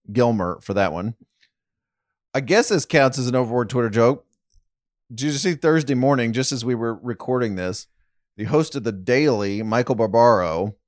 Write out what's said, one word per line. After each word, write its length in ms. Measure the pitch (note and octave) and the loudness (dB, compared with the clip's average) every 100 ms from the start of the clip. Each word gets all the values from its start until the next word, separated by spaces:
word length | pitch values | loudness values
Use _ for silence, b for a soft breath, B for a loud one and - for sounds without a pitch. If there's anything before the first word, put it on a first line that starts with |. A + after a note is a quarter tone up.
| - | -6
Gilmer 480 | G#2 A#2+ A2 F2 - | 0 2 2 -2 -6
for 120 | - | -6
that 200 | G2+ F#2+ | -2 -2
one. 220 | D#2+ G#2 A2+ _ _ _ _ _ _ _ _ _ _ _ | -2 -6 -10 _ _ _ _ _ _ _ _ _ _ _
I 60 | C3+ | -6
guess 300 | C3 G3+ - | 0 2 2
this 160 | F#3 - | 0 2
counts 340 | D3+ C3+ C3+ | 4 4 2
as 80 | B2 | -2
an 80 | B2+ | 0
overworked 360 | A#2+ B2 A2 | 0 -2 -2
Twitter 180 | B2 A#2 | -2 0
joke. 360 | G#2+ A#2 C#3+ _ _ _ _ _ _ _ _ _ | 4 4 2 _ _ _ _ _ _ _ _ _
Did 80 | A#2 | -6
you 80 | D3 | -4
see 240 | C#3 F#3 D#3+ | -2 -2 0
Thursday 400 | E3 D#3+ C#3 B2+ | 2 2 2 0
morning, 360 | C3+ C3+ A#2 | 2 2 0
just 180 | A#2 C3 | -2 -2
as 120 | B2+ | -4
we 120 | A#2 A#2+ | -4 -4
were 180 | A#2 | -4
recording 600 | A2 B2 A#2 - B2+ A#2 F#2+ | -6 -8 -8 -4 -2 -2 -2
this, 320 | F#2 F2+ - _ _ _ _ - | -4 -6 -12 _ _ _ _ -10
the 60 | G#2 | -2
host 300 | D3+ D#3 C#3+ | 0 0 -4
of 80 | |
The 80 | A2 | -6
Daily, 720 | G2 F#2 B2+ D3+ A2 G2+ G2+ | -6 0 2 2 0 -2 -4
Michael 320 | A2 A2+ B2 A#2 | -2 -2 0 -2
Barbaro, 800 | A2 A2+ A#2+ G#2+ F2 E2 G2+ - | 0 4 6 6 2 -2 -4 -8